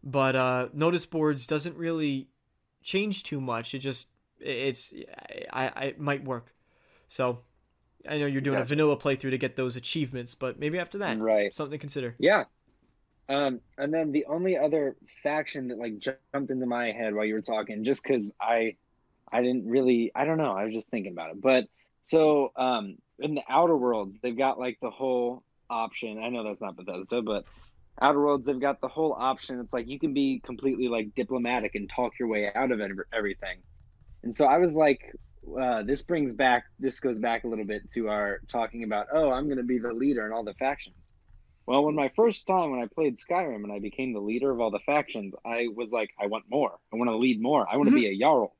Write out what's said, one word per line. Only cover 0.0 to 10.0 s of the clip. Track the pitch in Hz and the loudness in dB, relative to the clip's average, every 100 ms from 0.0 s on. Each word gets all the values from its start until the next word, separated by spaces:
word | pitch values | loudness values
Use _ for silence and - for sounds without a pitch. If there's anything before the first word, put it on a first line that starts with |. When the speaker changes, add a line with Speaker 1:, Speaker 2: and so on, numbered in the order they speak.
Speaker 1:
But, | 143 135 135 | -2 2 2
uh, | 131 127 127 127 | 4 2 2 -2
Notice | 147 160 175 - | 2 2 2 -2
Boards | 165 151 143 120 | 0 2 2 -2
doesn't | 151 156 151 | -2 -2 -6
really | 165 165 151 139 131 _ _ _ _ _ | -4 -2 0 -2 -6 _ _ _ _ _
change | - 190 208 196 | -4 -2 0 -4
too | - 147 | -6 -6
much. | 131 117 117 | -4 -4 -4
It | 135 | -6
just, | 139 127 - _ _ _ | -6 -8 -10 _ _ _
i-, | |
it's, | 131 127 135 131 - - - - - - - | -8 -4 -2 -4 -8 -12 -16 -18 -16 -14 -10
I, | - 131 | -4 -4
I, | - 139 | -4 -8
it | 143 | -6
might | 143 143 | -4 -4
work. | 131 123 - _ _ _ _ _ _ | -4 -8 -8 _ _ _ _ _ _
So, | - 127 120 _ _ _ _ _ _ - | -2 -2 -2 _ _ _ _ _ _ -6
I | 151 | -2
know | 143 | 0
you're | 135 | 0
doing | 135 135 | 0 0
Speaker 2:
Gotcha. | |
Speaker 1:
a | 120 147 | 0 4
vanilla | 151 143 | 4 4
playthrough | 147 135 135 | 2 0 0
to | 131 | -2
get | 131 - | -2 -2
those | 127 | -4
achievements, | 123 120 165 | -2 -4 -2